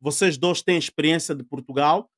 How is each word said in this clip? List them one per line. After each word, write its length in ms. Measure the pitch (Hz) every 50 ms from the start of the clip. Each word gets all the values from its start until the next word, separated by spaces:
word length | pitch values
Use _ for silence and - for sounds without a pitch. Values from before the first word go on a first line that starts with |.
Vocês 360 | 135 147 143 - 202 185 151 127
dois 240 | 165 180 170 -
têm 160 | - - 180 165
experiência 560 | - - - - 147 156 165 165 - - 151
de 100 | 139 123
Portugal. 680 | - - 131 - - 135 139 143 147 165 202 214 - _